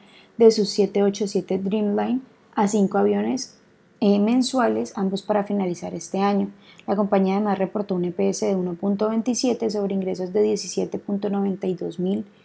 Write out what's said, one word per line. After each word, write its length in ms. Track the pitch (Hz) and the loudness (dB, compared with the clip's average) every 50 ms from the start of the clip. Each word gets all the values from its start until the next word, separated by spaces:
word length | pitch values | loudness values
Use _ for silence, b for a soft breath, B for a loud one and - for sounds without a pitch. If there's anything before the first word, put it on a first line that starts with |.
| B B B B B B B | B B B B B B B
de 140 | - 233 226 | 6 8 8
sus 160 | 220 220 202 196 | 8 6 2 0
siete 340 | - - 196 190 - 202 | 2 0 0 2 2 2
ocho 240 | 202 202 202 - 220 | 2 2 2 0 -4
siete 320 | 196 - 196 170 - 190 190 | -2 -2 -2 -2 -2 -4 -4
Dreamliner 600 | 190 196 202 214 214 208 202 208 208 220 240 262 - - _ _ _ _ _ | -2 -2 -2 0 0 0 0 0 -2 -2 -2 -4 -4 -8 _ _ _ _ _
a 140 | - 208 202 | 0 0 2
cinco 300 | 214 214 196 185 - 196 | 4 2 2 2 2 2
aviones, 580 | 202 208 208 202 208 226 254 254 - - - _ _ _ _ _ _ _ _ _ | 2 2 2 0 0 -2 -2 -4 -6 -10 -16 _ _ _ _ _ _ _ _ _
eh, 180 | - 202 202 202 | 2 4 4 4
mensuales, 720 | 202 220 240 262 247 247 - 262 233 220 214 220 240 226 - | 4 4 4 2 2 2 0 0 2 2 0 -2 -4 -6 -4
ambos 260 | 220 190 190 196 196 | -4 -2 -2 -2 -4
para 220 | - - 214 208 202 | -2 -2 0 0 0
finalizar 500 | - 202 202 190 180 175 - - 180 180 | 0 -2 -2 -2 -2 -4 -6 -8 -10 -8
este 240 | 175 - - - 190 | -10 -8 -6 -2 0
año. 320 | 196 202 202 196 202 196 B B B B B B B - | 0 2 2 0 -2 -4 B B B B B B B -2
La 80 | 208 | -2
compañía 400 | 196 214 196 208 196 190 185 190 | 0 0 2 2 2 2 2 0
además 220 | 202 214 208 196 190 | 0 0 0 0 0
reportó 360 | 190 185 - 208 208 - 190 | -2 -2 -2 -4 -4 -2 -2
un 100 | 180 175 | -2 -2
E 60 | 175 | -2
P 180 | 170 - 196 196 | -2 0 0 0
S 160 | 190 - 220 | 0 0 0
de 120 | 208 196 | 0 0
uno 180 | 190 180 180 170 | 0 -2 -4 -4
punto 340 | 170 - 202 202 196 214 214 | -4 -2 -2 0 0 0 0
veintisiete 600 | 226 226 214 254 240 - - 254 226 - 226 220 | 0 0 -2 -2 -2 0 0 0 0 0 -2 -2
sobre 240 | 202 208 202 196 196 | -2 -2 -2 -2 -2
ingresos 380 | 196 185 185 180 175 185 180 | -2 -2 -2 -4 -4 -4 -2
de 100 | 180 214 | 0 2
diecisiete 560 | 208 214 214 196 196 185 - 196 185 165 - 175 | 2 2 0 -2 -4 -4 -4 -4 -4 -4 -6 -8
punto 320 | - - 202 202 208 202 | -6 -6 -4 -4 -2 -2
noventa 380 | 196 202 196 196 185 190 - 185 | -2 0 0 -2 -2 -2 -4 -4
y 60 | 185 | -4
dos 260 | 175 - - - - | -4 -6 -8 -6 -4
mil 260 | 175 185 202 214 208 b b b | -2 -2 -2 -2 -4 b b b